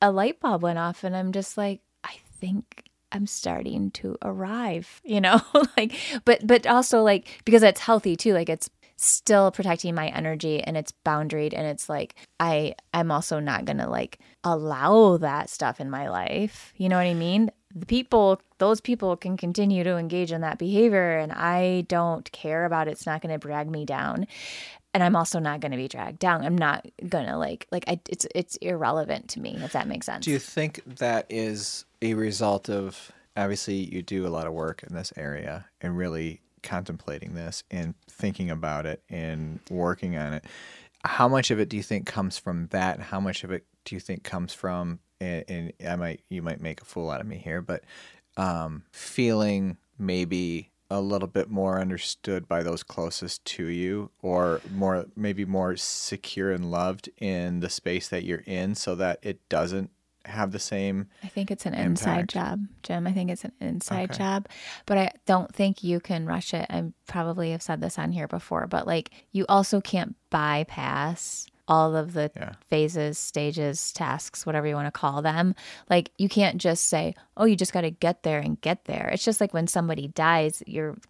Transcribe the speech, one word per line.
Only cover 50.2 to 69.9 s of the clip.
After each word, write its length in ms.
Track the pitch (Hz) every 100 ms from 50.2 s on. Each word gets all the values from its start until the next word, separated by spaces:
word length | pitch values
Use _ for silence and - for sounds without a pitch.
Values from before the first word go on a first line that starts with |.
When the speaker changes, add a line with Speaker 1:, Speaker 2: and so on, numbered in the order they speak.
| 87 90 87 82 - _ -
Speaker 2:
a 100 | 98
little 260 | 98 101 92
bit 220 | 98 107
more 300 | 101 95 95
understood 680 | 92 87 - - - 95 85
by 140 | 85
those 200 | 85 82
closest 600 | - - 82 - 87 -
to 220 | - - 85
you, 440 | 87 90 101 104 _
or 380 | 92 90 87 82 -
more, 320 | 98 95 92 - -
maybe 280 | 104 98
more 320 | 95 95 92 90
secure 720 | - - - 98 - - 95
and 180 | 92 87
loved 380 | 85 90 95 - -
in 420 | 104 92 90 87
the 100 | 87
space 380 | - - 90 -
that 160 | 90
you're 180 | 87 85 -
in, 280 | 92 95
so 200 | 101 -
that 240 | 87 92 95
it 240 | 104 92 -
doesn't 400 | 78 82 95 95 _ _ _ -
have 260 | 107 101
the 60 | 98
same 480 | - 101 98 98 98 _
Speaker 1:
I 40 | 190
think 220 | - 196
it's 160 | 196 175
an 80 |
inside 380 | - 175 170 -
Speaker 2:
impact? 180 | 170 175
Speaker 1:
job, 340 | 185 175 208 202 -
Jim. 240 | - 175 175
I 60 |
think 180 | 190 180
it's 140 | 180
an 80 | - -
inside 500 | - 170 - 190 185
Speaker 2:
Okay. 80 | -
Speaker 1:
job, 300 | 190 196 202 - - - -
but 100 | 196
I 140 | 190 - -
don't 280 | 185 -
think 300 | - 196 196
you 160 | 175 175
can 240 | - 170 160
rush 280 | 170 -
it. 100 | 170 -
I 140 | 175 170 - -
probably 440 | 175 165 175 165
have 100 | 165
said 180 | - 156
this 160 | 165 -
on 120 | 160
here 160 | 175 151
before, 380 | 175 - - 180
but, 200 | - -
like, 240 | 165 - - _
you 120 | 190 185
also 300 | 196 196 202
can't 340 | -